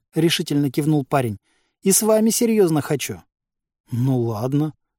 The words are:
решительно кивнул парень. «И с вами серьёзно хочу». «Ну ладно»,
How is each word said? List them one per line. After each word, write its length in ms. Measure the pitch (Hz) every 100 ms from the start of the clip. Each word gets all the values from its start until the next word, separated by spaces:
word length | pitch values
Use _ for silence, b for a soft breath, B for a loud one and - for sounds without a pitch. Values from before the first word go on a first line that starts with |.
| _ 165
решительно 560 | 165 - 170 143 143
кивнул 340 | 143 147 151 131
парень. 320 | 143 120 101 _ _ _ _
«И 80 | 196
с 100 | 185
вами 300 | 214 220 220
серьёзно 500 | - 233 220 180 156
хочу». 400 | - 147 - 95 _ _ _ _ _ _ -
«Ну 280 | 117 131 127
ладно», 520 | 117 107 127 143 156 - _